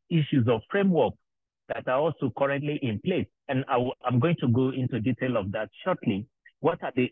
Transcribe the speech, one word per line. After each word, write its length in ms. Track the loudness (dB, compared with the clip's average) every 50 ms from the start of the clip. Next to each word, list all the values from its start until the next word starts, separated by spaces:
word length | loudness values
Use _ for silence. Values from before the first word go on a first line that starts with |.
| _ -2 0 0
issues 260 | 2 2 2 2 4 4
of 120 | 2 0 0 -2
framework 420 | 0 2 2 4 4 4 2 2 0 -4 _ _ _ _ _ _ _ _ _ -10
that 140 | -10 -6 -4 -2
are 140 | 0 0 0
also 200 | 0 -2 -2 -4 -4 -2 -2
currently 360 | -2 -2 -2 -2 -2 -4 -4 -4 -2 -4
in 60 | -4 -2 -2 -2
place, 220 | 0 0 -2 -4 _ _ _ -4
and 100 | -4 -2 -2 0
I 100 | 0 0 0
w-, 160 | -2 -4 -6 -4
I'm 140 | 0 2 2 4
going 120 | 2 2 2 2
to 40 | 2 2 2
go 40 | 2 0 0 -2
into 160 | -4 -4 -4 -2
detail 340 | -2 -2 -2 -2 -2 -2 -2 -2
of 40 | -2 -4 -4
that 140 | -6 -6 -8 -10 -6 -4
shortly. 360 | -4 -4 -2 0 -2 -2 -2 -4 -8 _ _ _ _ _ _ -2 -2
What 120 | 0 -2 -4
are 80 | -4 -2
the 120 | -2 -2 0